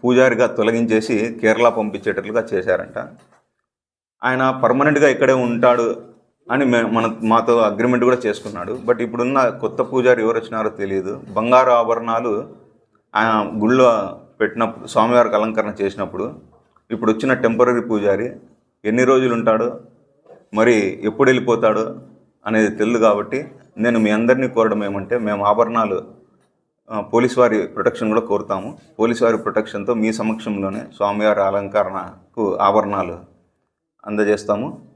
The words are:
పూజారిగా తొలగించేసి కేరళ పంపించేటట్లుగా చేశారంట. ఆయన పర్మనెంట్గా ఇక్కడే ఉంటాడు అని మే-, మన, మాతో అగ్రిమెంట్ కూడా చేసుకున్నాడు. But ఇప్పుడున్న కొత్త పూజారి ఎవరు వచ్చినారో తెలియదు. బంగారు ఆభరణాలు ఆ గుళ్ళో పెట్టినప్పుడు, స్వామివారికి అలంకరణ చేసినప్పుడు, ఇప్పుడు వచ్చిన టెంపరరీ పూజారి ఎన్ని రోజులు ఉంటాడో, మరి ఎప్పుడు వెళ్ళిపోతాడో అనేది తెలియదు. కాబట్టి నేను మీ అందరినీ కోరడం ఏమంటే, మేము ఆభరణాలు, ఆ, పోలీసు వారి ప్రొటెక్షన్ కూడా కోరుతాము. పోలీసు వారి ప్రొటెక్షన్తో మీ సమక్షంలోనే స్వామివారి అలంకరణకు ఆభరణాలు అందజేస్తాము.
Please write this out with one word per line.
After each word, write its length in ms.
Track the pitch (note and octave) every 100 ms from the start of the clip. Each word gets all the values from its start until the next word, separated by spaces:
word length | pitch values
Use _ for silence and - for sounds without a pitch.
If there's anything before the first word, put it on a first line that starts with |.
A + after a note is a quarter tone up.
పూజారిగా 420 | B2 B2 C3 A#2 A#2+
తొలగించేసి 920 | - A2 A#2 A#2 A2 A2 A2 A#2 A#2
కేరళ 280 | A2 A2 A#2
పంపించేటట్లుగా 760 | A2+ G#2+ G2 A2 F#2+ G2 A2+ G#2+
చేశారంట. 540 | G2 F#2 F2+ - - - - _ _ _ _ _ _ _ _ _ _
ఆయన 360 | B2 B2+ C3 C3
పర్మనెంట్గా 440 | A#2 B2+ D3 D3 C#3+
ఇక్కడే 240 | B2 C3
ఉంటాడు 760 | C3 B2 A#2 B2 A#2+ A#2 - - _ _ _ -
అని 140 | B2+
మే-, 180 | C3+ A#2+
మన, 340 | A2+ A2+ A2+ A2+
మాతో 360 | A2 A2+ A2+ A#2
అగ్రిమెంట్ 460 | G#2+ G2+ A#2+ B2
కూడా 120 | A#2+ B2
చేసుకున్నాడు. 600 | G#2+ G2+ G#2+ G2+ F2 B2 A#2+
But 160 | A#2+
ఇప్పుడున్న 460 | A#2+ A#2+ B2 C3+ B2
కొత్త 320 | - A2+ -
పూజారి 420 | A#2 B2+ B2+ A#2+
ఎవరు 160 | A2 A#2
వచ్చినారో 300 | A2+ A2+ G#2+
తెలియదు. 540 | - G2 G2 F#2 A#2+ -
బంగారు 380 | G2 A#2 B2+ B2+
ఆభరణాలు 880 | A#2+ A2+ A2+ A#2 A#2 B2 G#2 C#3 - _ _ _ _ _ G#2
ఆ 340 | A2+ A2 G2+ A2
గుళ్ళో 600 | A2 C3 B2+ A2+ F#2+ F2 - _
పెట్టినప్పుడు, 460 | G#2+ - - - -
స్వామివారికి 480 | - A2+ B2 A2+
అలంకరణ 400 | G#2 A2 A2 G#2 G#2
చేసినప్పుడు, 540 | G2 G#2 F#2+ F#2 A2 D3+ _ _ _ _ _
ఇప్పుడు 220 | A2+ A2+
వచ్చిన 220 | A2 C3
టెంపరరీ 460 | B2 A#2 A2+ B2 B2
పూజారి 520 | A2 G#2+ G2+ G2 A#2+ - - _ _ _
ఎన్ని 200 | G#2 A#2
రోజులు 300 | B2+ C3 C3
ఉంటాడో, 460 | A#2 A2+ A2 A#2 - - _ _ _ _ - _
మరి 460 | G#2+ A2+ A2+ G2 F2
ఎప్పుడు 260 | G#2+ G#2+ C3+
వెళ్ళిపోతాడో 680 | B2+ A#2+ A2+ A2 G#2 A2+ - - _ _ _ G2+
అనేది 300 | A2 G#2+ -
తెలియదు. 220 | G#2+ A#2+
కాబట్టి 520 | A2 G#2 G#2 C3 D3 - _ -
నేను 200 | A#2 A#2
మీ 120 | G#2+
అందరినీ 380 | G#2+ A#2 C3 C3
కోరడం 360 | A#2+ A2 G#2+
ఏమంటే, 340 | G2+ G2+ F#2+ A#2+
మేము 260 | G#2+ G2+
ఆభరణాలు, 600 | G2+ G#2+ A2+ A#2 A2 F#2 - - _ _ _ _ _ _ _
ఆ, 100 | A2
పోలీసు 400 | F2+ A#2 B2 B2+
వారి 260 | A#2+ G#2+ F2
ప్రొటెక్షన్ 420 | - G#2+ - A2+
కూడా 120 | A2
కోరుతాము. 580 | A2+ G2+ - F#2+ G#2+ - _ -
పోలీసు 260 | A2+ A#2+
వారి 140 | A#2 A2
ప్రొటెక్షన్తో 560 | G#2+ G#2+ G#2 G#2 G2+
మీ 180 | A#2 A2
సమక్షంలోనే 720 | A2+ A2 A2 - G2+ G2 G#2 B2+ -
స్వామివారి 460 | G2+ G#2 G#2+ G2+
అలంకరణకు 1160 | G2 G2 G2 G#2 F#2 F#2+ F#2 F2 _ - G#2 F#2
ఆభరణాలు 600 | G2+ G#2 G2+ G2 F2 E2+ F2 _ _ _ _ _ _ _ G#2
అందజేస్తాము. 840 | G#2 G#2 G#2 - G#2 C3+ - -